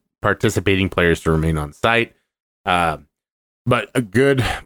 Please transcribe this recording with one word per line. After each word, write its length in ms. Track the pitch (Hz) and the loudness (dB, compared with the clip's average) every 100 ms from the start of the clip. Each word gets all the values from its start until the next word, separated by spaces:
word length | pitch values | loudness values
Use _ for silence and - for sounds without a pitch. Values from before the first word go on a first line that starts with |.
| _ _ | _ _
participating 680 | 107 98 117 104 92 95 92 | -4 0 -2 0 0 0 0
players 320 | - 85 82 | 2 2 2
to 100 | - | 0
remain 260 | 80 80 78 | 0 0 -2
on 160 | 73 | -6
site. 420 | - 113 117 117 _ _ _ _ _ 98 | -4 0 0 -2 _ _ _ _ _ -2
Uh, 320 | 90 85 73 71 _ _ _ _ _ - | 0 0 -4 -12 _ _ _ _ _ -2
but 260 | 123 107 | -2 -2
a 80 | - | -6
good 400 | 110 110 139 139 110 - | -2 0 2 2 -2 -6